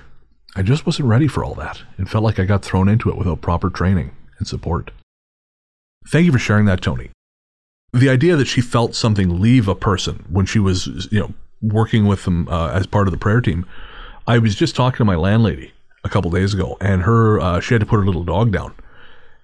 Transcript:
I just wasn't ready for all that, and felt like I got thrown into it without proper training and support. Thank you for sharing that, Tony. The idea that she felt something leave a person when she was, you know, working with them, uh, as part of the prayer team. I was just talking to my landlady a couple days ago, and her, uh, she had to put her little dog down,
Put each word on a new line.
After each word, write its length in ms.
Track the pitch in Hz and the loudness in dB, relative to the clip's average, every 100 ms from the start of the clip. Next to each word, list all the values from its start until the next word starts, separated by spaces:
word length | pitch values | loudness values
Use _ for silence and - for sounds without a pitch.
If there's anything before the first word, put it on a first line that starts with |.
| - - _ _ _ - | -18 -20 _ _ _ -4
I 80 | |
just 220 | 95 147 - | 0 0 0
wasn't 220 | - 135 | -2 2
ready 180 | 110 151 | 2 2
for 160 | - | 0
all 100 | - - | -6 -8
that, 280 | - - - - | -12 -12 -16 -10
and 120 | 92 | -4
felt 140 | 113 | 0
like 160 | 110 101 | 0 0
I 60 | 92 | 0
got 180 | 101 - | 0 0
thrown 240 | 95 98 | 0 4
into 200 | 107 - | 2 0
it 80 | - | -2
without 240 | 90 80 | -4 -4
proper 280 | - 85 92 | -2 -2 -2
training 420 | - 87 95 69 - - - | -2 0 0 -2 -10 -20 -12
and 80 | - | -10
support. 440 | - - 85 - - _ _ _ _ _ _ _ _ _ _ - | -8 -6 -6 -8 -18 _ _ _ _ _ _ _ _ _ _ -2
Thank 180 | 147 175 | 2 4
you 60 | |
for 80 | 131 | 2
sharing 260 | - 104 104 | 2 2 4
that, 160 | 92 | 2
Tony. 280 | - 65 - - _ _ _ _ _ _ _ | -2 -6 -8 -18 _ _ _ _ _ _ _
The 160 | 123 135 | 2 4
idea 260 | 131 165 165 | 4 4 2
that 100 | 120 | 2
she 140 | - | 0
felt 340 | 120 120 117 - | 0 0 0 0
something 440 | 117 101 92 87 | 0 2 2 2
leave 260 | 110 127 101 | 4 4 4
a 80 | 92 | 0
person 500 | - 92 - - - | 0 -2 -4 -8 -4
when 160 | 87 92 | -2 0
she 140 | 110 | 2
was, 480 | 98 92 - 62 92 | 0 0 -4 -8 -4
you 80 | 104 | -2
know, 140 | 73 - - - | -4 -8 -18 -8
working 440 | 110 107 110 113 104 | -2 0 0 2 2
with 180 | 98 - | 2 0
them, 220 | 87 73 | -2 -2
uh, 200 | 85 80 | -2 -2
as 160 | 87 95 | -2 -2
part 200 | 104 98 | 0 0
of 40 | |
the 60 | 82 | 0
prayer 240 | 104 113 | 0 0
team. 240 | 120 85 - - - - - - - | 0 -2 -6 -12 -16 -16 -20 -12 0
I 120 | 120 | 2
was 160 | 110 98 | 2 0
just 200 | 143 - | -2 0
talking 220 | 127 127 | -2 2
to 80 | 113 | 0
my 100 | 87 | 2
landlady 560 | 92 110 113 - 73 _ - _ | 2 2 2 0 -10 _ -20 _
a 60 | - | -4
couple 220 | 107 87 | -2 0
days 220 | 85 98 | 0 0
ago, 240 | 101 71 - | 0 -4 -4
and 220 | 98 95 | 0 0
her, 360 | 87 117 113 107 | 2 4 4 4
uh, 200 | 87 87 | 2 -2
she 140 | - | 0
had 80 | 120 | 0
to 40 | 107 | 2
put 120 | 113 | 0
her 80 | 98 | 2
little 180 | 87 | -2
dog 280 | 85 85 117 | -2 0 0
down, 220 | 87 - - - - - - - - | 0 -6 -14 -20 -20 -20 -20 -20 -20